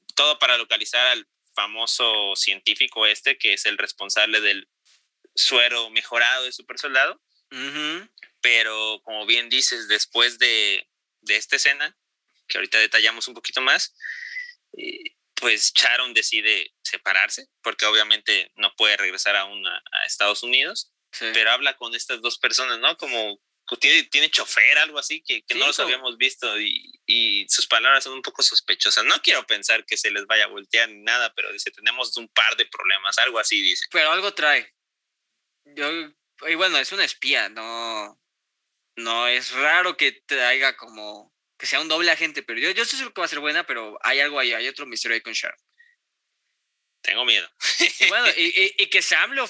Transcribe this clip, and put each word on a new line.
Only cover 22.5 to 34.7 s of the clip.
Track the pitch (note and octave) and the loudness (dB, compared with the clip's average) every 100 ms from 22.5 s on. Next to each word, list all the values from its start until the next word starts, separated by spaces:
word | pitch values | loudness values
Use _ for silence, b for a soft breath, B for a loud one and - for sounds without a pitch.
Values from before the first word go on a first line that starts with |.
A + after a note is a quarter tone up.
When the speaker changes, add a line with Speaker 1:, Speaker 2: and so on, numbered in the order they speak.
| B2 C3 A2+ | 0 -2 0
Speaker 1:
¿no? | C#3 E3 | -2 -2
Como | D3 A#2+ G#2+ G#2 _ _ - | -6 -4 -4 -8 _ _ -12
que | - | 0
tiene, | C#3 D#3+ | 4 4
tiene | - C#3+ D3+ | 4 0 2
chofer, | - - - A#2 D3 | 0 0 4 4 4
algo | D#3 D3 | 2 -2
así, | - D#3+ | -8 -8
que, | - A#2 | -6 -8
que | - A#2+ | -6 -2
no | |
Speaker 2:
Sí, | C#3 | 0
Speaker 1:
los | C#3+ | 0
Speaker 2:
como | B2 | -2
Speaker 1:
habíamos | B2+ C3 A#2 | -2 -6 -2
visto, | C3 - A#2+ G#2+ | -2 -2 -4 -2
y, | G#2 - - - - | -4 -6 -10 -12 -2
y | A#2 A2+ G2+ F#2+ | 0 2 -2 0
sus | - - | 0 2
palabras | A#2 B2+ C3+ | 2 4 4
son | C3 | 2
un | C3+ | -8
poco | B2+ - | -10 -2
sospechosas. | - - - - - - B2 | 2 2 0 0 2 2 2
No | G#3 | 2
quiero | - D3+ - | 2 2 0
pensar | G#2+ G2+ A2 - | -2 0 0 -2
que | A2 | -2
se | G#2+ | -2
les | G2+ G2 | -2 0
vaya | A2 G#2 | 2 2
a | |
voltear | G2+ G2 A2+ A#2 | -2 -2 0 0
ni | G#2 | -2
nada, | G#2+ B2 A2+ - | -2 0 0 -4
pero | G2+ | -8
dice, | G2+ - | -8 -10
"Tenemos | - A2 B2 A#2+ A#2+ | -4 -4 -2 -6 -6
un | A#2 | -4
par | A2+ A2 A#2 | 2 2 2
de | A2+ | -2
problemas", | G2+ F#2+ G2 F#2+ G#2+ | -4 -2 0 0 0
algo | B2 A2+ | 0 0
así | - G#2+ | 0 0
dice. | F#2+ F2+ - | 0 -2 -2
Speaker 2:
Pero | F3 D#3 | 0 2
algo | F3 G3 | 2 -2
trae. | - D3+ C3+ - | 0 2 2 -2